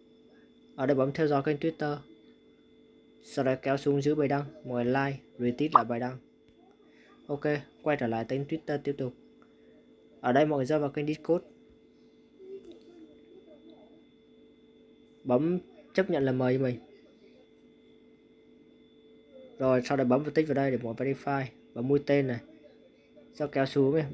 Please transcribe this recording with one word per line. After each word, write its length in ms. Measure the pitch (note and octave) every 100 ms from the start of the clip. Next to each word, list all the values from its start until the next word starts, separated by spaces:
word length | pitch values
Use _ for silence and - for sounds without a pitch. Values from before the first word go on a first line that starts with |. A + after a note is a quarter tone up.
| - - - - - _ _ -
Ở 100 | C3+
đây 80 |
bấm 180 | C3+ C3+
theo 140 | D3+ D#3
dõi 160 | C#3
kênh 140 | D3 D3
Twitter. 400 | E3 D#3 D3 C#3+ - - - - - - - - - - - -
Sau 220 | - -
đấy 120 | C3 C3
kéo 140 | C3+ C#3
xuống 260 | C#3+ C#3+
dưới 120 | C#3+
bài 140 | D3+ C#3
đăng, 160 | C#3+ C#3 -
mọi 200 | B2+ B2
người 100 | A#2+
like, 240 | C3+ C#3 C#3 - -
retweet 300 | B2 B2 D3+
lại 120 | -
bài 160 | A2+ A#2
đăng. 180 | B2 C3 - _ - _ - _ - - - - -
Ok, 140 | C#3+ D3+ D3 - -
quay 140 | D3+ D3
trở 100 | A#2
lại 180 | A2+
kênh 200 | A2+ C3+
Twitter 340 | C#3 D#3+ - C#3+
tiếp 160 | C#3+ C#3
tục. 160 | B2+ - - - - - - - _ - - -
Ở 120 | B2+
đây 140 | C3 D3+
mọi 100 | C#3+
người 100 | C3
ra 120 | D3+
vào 120 | D3
kênh 160 | D3+ D3
Discord. 380 | D3+ - F3 - - - - - _ - - _ - F#4+ F#4+ E4+ E4+ - E4+ D#4 - - - E4+ D4 D#4+ D4+ - - - - _ C#3+ - _ - - - - _ _
Bấm 340 | C3+ B2 E3 F3+ - - -
chấp 160 | - F#3+
nhận 140 | D#3+
là 80 | C3+
mời 240 | B2+ B2+ C3
cho 60 |
mình. 160 | C3 A#2 - - - - - - - _ - - - - - - _ _ - - - - - - - - - - - -
Rồi 240 | C3 B2+
sau 120 | B2 C#3
đây 80 |
bấm 180 | B2 B2+
vào 80 | D3+
tích 180 | D#3 D#3
vào 60 |
đây 160 | C#3 C#3
để 80 | B2
mọi 120 | A#2+
verify, 500 | A2 C3+ C3+ C#3+ C#3 B2+ - -
bấm 140 | - B2+
mũi 120 | C#3+ C#3+
tên 200 | C#3+ C3+
này. 120 | A#2+ - - - - - _ _ - -
Sau 140 | - D3
kéo 180 | C#3 C3+
xuống 280 | C#3+ C3+
này, 120 | D#3+ C#3+